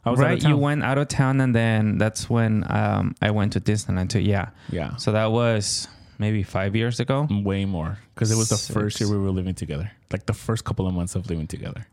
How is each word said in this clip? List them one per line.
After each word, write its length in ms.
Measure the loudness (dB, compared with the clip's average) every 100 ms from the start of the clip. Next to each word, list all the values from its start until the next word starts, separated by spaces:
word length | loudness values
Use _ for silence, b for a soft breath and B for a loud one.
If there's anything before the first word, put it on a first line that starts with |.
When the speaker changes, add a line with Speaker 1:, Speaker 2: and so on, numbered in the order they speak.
Speaker 1:
I 60 | 2
was 100 | 4
out 20 |
of 60 | 4
Speaker 2:
right? 120 | 4
You 60 | 4
Speaker 1:
town. 100 | 4
Speaker 2:
went 220 | 4 2
out 120 | 2 0
of 100 | 0
town, 320 | 2 2 4
and 140 | 4
then 440 | 4 4 4 2 2
that's 320 | 0 -2 -2
when, 340 | 2 2 2 0
um, 440 | 0 2 0 -2 0
I 100 | 0
went 220 | 2 0
to 60 | 0
Disneyland 500 | 0 0 0 -2 0
too. 100 | 0
Yeah. 300 | 2 0 -2 B B
Speaker 1:
Yeah. 260 | -6 -6 -4
Speaker 2:
So 160 | 0
that 200 | 2 2
was 560 | 2 2 0 -2 -6 -8 B B B
maybe 240 | -2 -2
five 340 | -2 -2 0 0
years 240 | 0 -2
ago. 260 | -2 0 0
Speaker 1:
Way 340 | 0 0 0
more, 340 | -2 -2 -4 -8 -12
'cause 160 | -2 0
it 60 | 2
was 120 | 2
the 80 | -2 -2
first 260 | -2 -2 0
Speaker 2:
Six. 20 |
Speaker 1:
year 180 | 0 0
we 40 |
were 100 | 0
living 220 | -2 -4
together. 360 | -6 -6 -6 -8 -12 _
Like, 120 | -6 -4
the 80 |
first 300 | -6 -4 -4
couple 220 | -2 -2 -2
of 80 |
months 200 | -2 -2
of 140 | -4 -4
living 180 | -6 -6
together. 400 | -8 -10 -12 -16